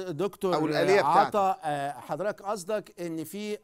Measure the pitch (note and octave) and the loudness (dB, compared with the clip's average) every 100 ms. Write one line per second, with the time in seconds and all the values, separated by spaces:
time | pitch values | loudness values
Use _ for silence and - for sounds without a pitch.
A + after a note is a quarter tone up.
0 | F#3 D3+ G3 - F#3 D#3 D#3 D3+ F#3 G3 | -6 -4 -4 -2 0 2 2 2 4 4
1 | C#3+ F3 C3 G#3 F#3+ F#3 D#3 C#3+ C#3+ C3 | 6 4 4 2 2 0 -2 -2 -4 -6
2 | - D#3 G#3 - G3+ G#3+ E3+ G#3+ - - | -8 -4 -4 -4 -6 -6 -4 -6 -6 -10
3 | F3 D#3+ D#3 G3+ G#3 G#3 | -6 -6 -6 -8 -6 -8